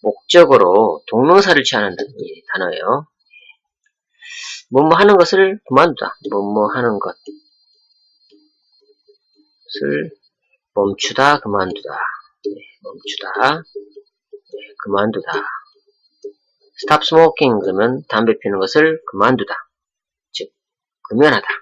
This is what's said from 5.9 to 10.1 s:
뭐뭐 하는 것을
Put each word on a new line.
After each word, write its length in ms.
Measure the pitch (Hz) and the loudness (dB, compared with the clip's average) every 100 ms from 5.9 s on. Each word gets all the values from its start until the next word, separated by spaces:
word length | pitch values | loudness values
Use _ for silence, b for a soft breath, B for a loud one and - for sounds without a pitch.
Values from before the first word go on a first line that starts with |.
| 123 98 - 101 | 0 -10 -10 -8
뭐뭐 380 | 101 101 104 104 | -6 -4 -2 -2
하는 280 | 127 120 101 | -2 -2 -2
것을 140 | 95 - - - _ _ _ _ _ _ _ _ _ _ 302 _ _ _ 415 415 _ _ _ _ _ _ _ - 71 147 165 | -6 -12 -20 -20 _ _ _ _ _ _ _ _ _ _ _ _ _ _ _ _ _ _ _ _ _ _ _ -8 -6 -4 -8